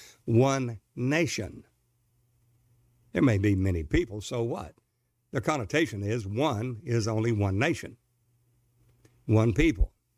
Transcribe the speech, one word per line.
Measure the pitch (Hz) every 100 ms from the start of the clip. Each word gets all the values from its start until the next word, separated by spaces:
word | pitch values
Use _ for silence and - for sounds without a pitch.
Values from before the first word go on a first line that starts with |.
| - _ -
one | 113 135 135 120 107 _
nation. | - 127 156 156 - 92 117 - _ _ _ _ _ _ _ _ _ _ _ _ _ _
There | -
may | 139 101
be | 101
many | 95 95 87
people, | 78 165 175 104
so | - 123
what? | 117 185 202 - _ _ _ _ _
The | 131
connotation | - 151 98 147 165 101
is | 101 120 98
one | 107 151 107 127 113
is | 123 117 104
only | 110 117
one | 104 101 95
nation, | 156 - - - _ _ _ _ _ _ _ _ _ _ _ _
one | - 110 113
people, | 98 160 117 - _ _